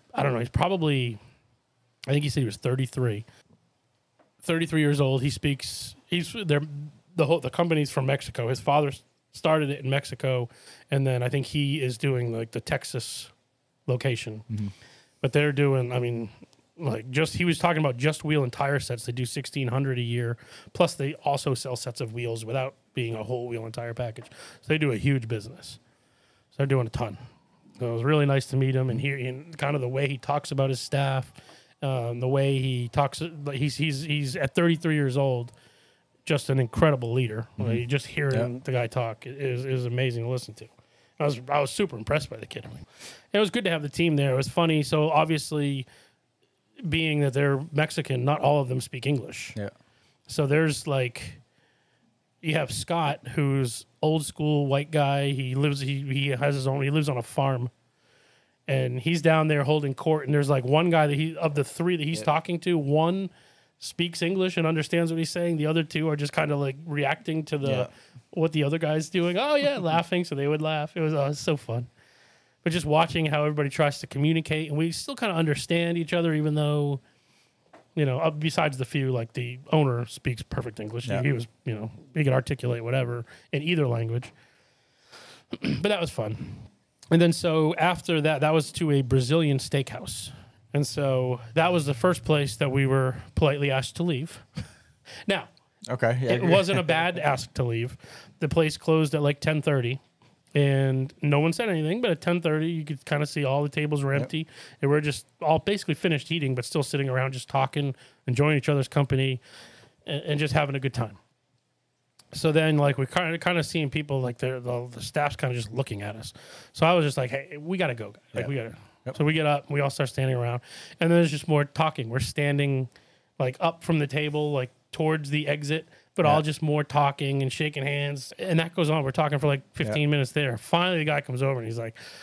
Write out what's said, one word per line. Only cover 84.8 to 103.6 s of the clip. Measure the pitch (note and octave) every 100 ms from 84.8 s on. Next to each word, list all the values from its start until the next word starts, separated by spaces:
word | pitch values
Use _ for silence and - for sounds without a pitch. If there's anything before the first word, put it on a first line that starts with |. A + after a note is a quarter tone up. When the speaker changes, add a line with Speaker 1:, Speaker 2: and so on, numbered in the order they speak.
| _ _ _ - - - _
Speaker 1:
<clears throat> | -
But | - - G3+
that | G3+
was | D#3+
fun. | - G#2+ G#2+ - - - _ _ _ -
And | E3
then | E3+
so | E3 F3 D#3+ D#3 E3+
after | E3 F3 - D#3+
that, | D3+ D3
that | D3+
was | D#3+ D3+
to | - D#3+
a | C#3+
Brazilian | B2+ C3 B2 D#3+ D#3 C3+
steakhouse. | - C#3+ C3 - - - - - - _ _
And | C#3+ C#3+
so | - C#3 C3 B2+ A#2+ A#2
that | A#2+ E3
was | F3 C#3+
the |
first | C3 F3+ E3+
place | - D3+ C#3+ -
that | C#3+
we | C3+ C3+
were | C3+ C3 B2+ -
politely | - D#3 C#3+ C#3+
asked | C3+ B2 -
to |
leave. | F3 C3+ D#3 - -
<laughs> | - - - _ _ - - -
Now, | F#3+ A2 _ _ _ -
Speaker 2:
Okay, | B2 A#2 B2
yeah, | B2+
Speaker 1:
it | B2+
Speaker 2:
yeah. | E3+
Speaker 1:
wasn't | F#3 F3+ F#3+
a |
Speaker 2:
<laughs> | E3 D#3+
Speaker 1:
bad | F3 F3
ask | D3+ C3+ -
to | -
leave. | B2 A2+ A#2+ - - - - -
The | D3+
place | E3 D#3 -
closed | - D#3+ D#3
at, | D3+
like, | C#3+ D3
ten | D#3+ D#3
thirty, | D3+ C#3+ A#2+ C3+ - _ _ _ _
and | C#3+ C#3 C3+ C3+ C3 C3 -
no | D3 D3
one | D#3+
said | E3 A#3
anything, | E3+ D#3 G#3
but | B3
at | D#3+
ten | - F3
thirty, | E3 D#3 D#3+
you | E3
could | D3+ C#3+ -
kinda | D3
see | D3+ -
all | C#3 C#3